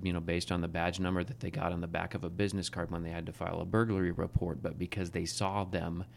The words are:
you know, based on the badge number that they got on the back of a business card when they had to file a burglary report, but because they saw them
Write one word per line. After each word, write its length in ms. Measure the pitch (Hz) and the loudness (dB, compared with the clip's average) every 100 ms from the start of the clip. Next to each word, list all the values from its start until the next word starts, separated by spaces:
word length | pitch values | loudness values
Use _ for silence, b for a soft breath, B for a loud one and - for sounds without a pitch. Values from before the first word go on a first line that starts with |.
you 120 | 92 | 0
know, 60 | 87 | 0
based 300 | 85 85 - | 2 0 2
on 120 | 90 | 0
the 60 | 85 | 0
badge 320 | 85 85 87 | 2 0 2
number 220 | 90 90 | 2 2
that 180 | 87 - | 0 -2
they 100 | 90 | -4
got 200 | - 85 | 0 0
on 120 | 87 | 0
the 40 | 85 | -2
back 280 | 85 87 | -2 -2
of 100 | 95 | -2
a 60 | 87 | -4
business 400 | 87 101 95 87 | 0 2 2 -2
card 200 | - 85 | -2 -2
when 120 | 85 | -2
they 80 | 82 | -4
had 160 | 82 85 | -4 -6
to 60 | |
file 260 | 85 87 82 | -4 -4 -2
a 60 | 87 | 2
burglary 460 | 107 113 98 90 | 4 4 4 2
report, 500 | 87 87 - 90 80 | 2 2 2 2 -2
but 160 | 85 80 | -4 -2
because 320 | 87 - 90 | -4 -2 -2
they 160 | 87 82 | -2 -2
saw 380 | - 98 98 | 0 0 0
them 380 | 92 90 85 85 90 | 0 0 -2 -2 -6